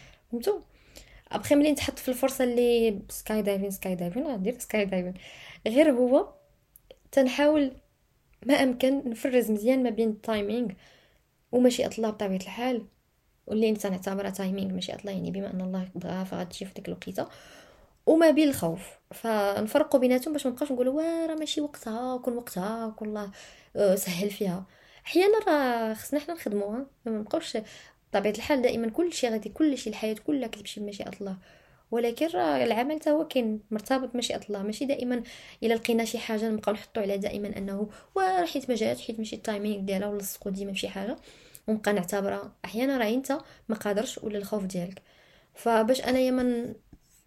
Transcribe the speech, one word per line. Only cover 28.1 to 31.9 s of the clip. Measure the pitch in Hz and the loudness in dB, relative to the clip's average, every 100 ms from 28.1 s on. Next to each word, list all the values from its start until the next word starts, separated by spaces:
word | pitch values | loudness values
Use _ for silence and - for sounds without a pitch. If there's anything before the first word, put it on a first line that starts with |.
بطبيعة | 202 208 | 0 0
الحال | 208 - 277 | 0 0 2
دائمًا | 233 - 226 | 2 2 -2
كل | 220 349 | 0 -2
شيء | - 240 | 0 0
غادي، | 220 214 | 0 -4
كل | - 311 247 | 0 2 2
شيء، | 220 | -4
الحياة | 214 220 214 - | -4 -4 -2 -2
كلها | 285 226 | -2 -2
كتمشي | 208 190 - | -8 -12 -10
بمشيئة | 208 202 208 190 | -10 -8 -10 -8
الله. | 196 185 - - _ _ _ | -8 -10 -14 -20 _ _ _